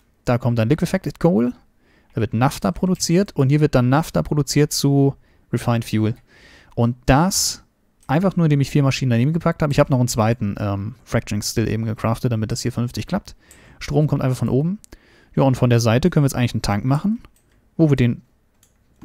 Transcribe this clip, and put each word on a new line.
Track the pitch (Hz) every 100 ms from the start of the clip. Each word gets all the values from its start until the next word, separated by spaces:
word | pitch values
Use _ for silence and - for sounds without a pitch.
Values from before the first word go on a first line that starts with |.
| _ _ -
Da | 120
kommt | 147 117
dann | 110
Liquefied | 156 - 190 147 -
Coal. | 165 196 240 - _ _ _ _ _ -
Da |
wird | 110
Naphtha | 107 135 - 196
produziert. | - 185 180 - 170 202 -
Und | 135
hier | 147
wird | 151 131
dann | 123
Naphtha | 139 - 165
produziert | 151 147 139 143 147
zu | - 143 139 139 - _ _ _
Refined | 120 - 117 -
Fuel. | 107 107 113 _ _ - - _
Und | - 117 123 -
das | 135 180 - - - _ _ _ _ -
einfach | 147 190 175
nur, | 160
indem | 143
ich | 139
vier | 147
Maschinen | 139 - 131
daneben | 113 135
gepackt | 165 170 -
habe. | 151
Ich | 143
habe | 143
noch | 131
einen | 123
zweiten, | 120 110 120 101 -
ähm, | 104 101 101 -
Fracturing | - 117 - 107
Still | - - 110
eben | 107 113
gecraftet, | 107 110 117 123
damit | 113 110
das | 117
hier | 120
vernünftig | 120 120 - -
klappt. | 196 - - _ - - -
Strom | - 147 151
kommt | 139
einfach | 131 127
von | 113
oben. | 120 160 202 - - _ _ _ -
Ja, |
und | 139 131
von | 127
der | 120
Seite | 113 117 180
können | 160
wir | 135
jetzt | -
eigentlich | 123 113
einen |
Tank | - 104 131
machen, | 143 196 233 - _ _ _ _ -
wo | 160
wir | 131
den | 120 117 - _ _ _ _ _ _ _